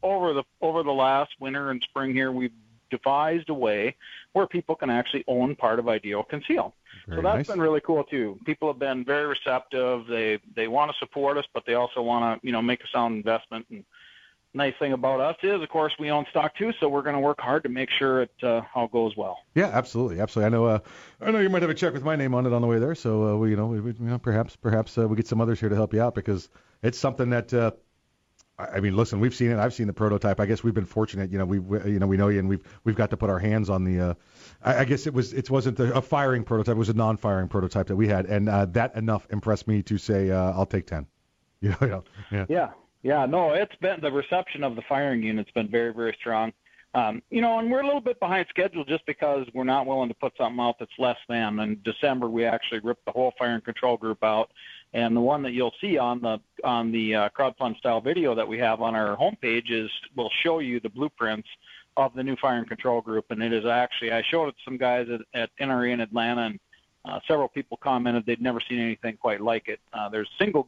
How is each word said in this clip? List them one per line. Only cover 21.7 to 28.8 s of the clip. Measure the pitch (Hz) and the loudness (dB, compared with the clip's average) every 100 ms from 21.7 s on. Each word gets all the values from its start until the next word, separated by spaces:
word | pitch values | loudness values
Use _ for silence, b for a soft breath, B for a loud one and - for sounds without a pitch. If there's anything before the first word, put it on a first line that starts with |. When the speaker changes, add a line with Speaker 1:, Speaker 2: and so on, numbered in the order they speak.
Speaker 2:
a | 156 | 2
check | 175 | 0
with | 139 | 0
my | 147 156 | 0 0
name | 135 123 | 2 2
on | 127 | 2
it | |
on | 120 | 4
the | 120 | 4
way | 117 | 4
there, | 127 | 2
so, | 165 117 110 107 | 0 0 2 2
uh, | 104 | 2
we, | 110 | 2
you | 104 | 2
know, | 110 | 0
we, | 110 | -2
we, | 113 | -4
you | 113 | -4
know, | 117 120 | -4 -2
perhaps, | 123 110 113 - | 0 0 0 -4
perhaps, | 117 95 92 - | 0 2 2 0
uh, | 113 | 2
we | 110 | 2
get | 110 | 0
some | 113 | 0
others | 113 113 | 2 0
here | 110 | 0
to | 104 | 2
help | 107 107 | 2 2
you | |
out | 120 | 0
because | 110 104 95 - b b b | 0 -2 -2 -4 b b b
it's | 113 120 | -4 0
something | 143 123 123 | -2 0 0
that, | 120 113 120 | 0 2 2
uh, | 113 - _ _ _ _ _ _ _ - | 2 0 _ _ _ _ _ _ _ -14
I, | - | -6
I | |
mean, | 98 | -2